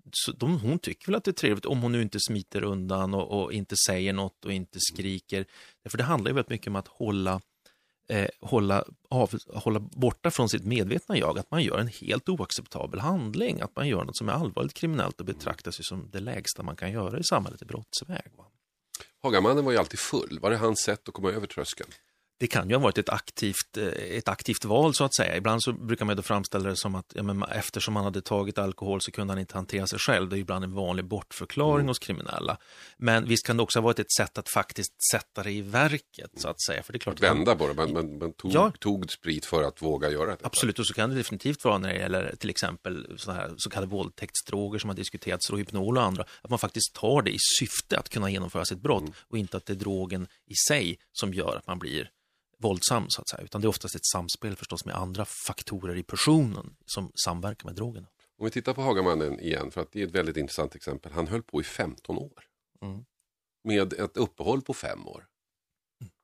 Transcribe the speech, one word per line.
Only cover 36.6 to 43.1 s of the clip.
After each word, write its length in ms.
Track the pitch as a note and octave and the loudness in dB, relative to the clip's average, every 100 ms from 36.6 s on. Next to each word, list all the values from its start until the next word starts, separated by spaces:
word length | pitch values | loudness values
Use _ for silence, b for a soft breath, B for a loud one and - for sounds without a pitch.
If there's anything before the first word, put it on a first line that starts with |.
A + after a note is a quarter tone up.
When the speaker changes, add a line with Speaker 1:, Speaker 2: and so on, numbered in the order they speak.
Speaker 1:
säga. 200 | - - | -2 -2
För 100 | - | -4
det 40 | - | -6
är 40 | |
klart 140 | - | -4
Speaker 2:
Att 80 | D2+ | 4
Speaker 1:
att 60 | F#2+ | 6
han 80 | D2+ | 6
Speaker 2:
vända 200 | G2 F#2 | 6 6
på 120 | D2 | 4
det. 60 | |
Man, 180 | D2 D#2+ | 2 2
man, 260 | D2 D#2+ D2 | 2 -2 -4
man 140 | E2 | -6
tog, 200 | - F#2+ | -4 2
Speaker 1:
Ja. 200 | D3 G3 - | 4 4 2
Speaker 2:
tog 320 | G#2 G2+ F2 | 0 0 -2
sprit 320 | - E2+ D2+ - | -6 -2 -2 2
för 160 | E2 | 2
att 200 | C#2+ - | 2 0
våga 280 | D#2+ D2 D2+ | 0 2 2
göra 200 | D2+ D#2+ | 2 0
det. 60 | F#2 | -2
Speaker 1:
Absolut, 360 | - - A#2+ G2 | -2 0 0 0
och 80 | A2 | -2
så 80 | |
kan 160 | - A2 | 0 0
det 60 | C3 | 0
definitivt 480 | A#2 G2 C3+ D3 | -4 -4 -2 0
vara 140 | B2 G2+ | 2 2
när 100 | F#2+ | 2
det 100 | F#2 | -2
gäller 360 | F#2+ F#2 F#2 - | 0 0 -2 -4
till 120 | G#2+ | -4
exempel 680 | - F#2 F2 - F2 - | -2 -2 -4 -8 -8 -10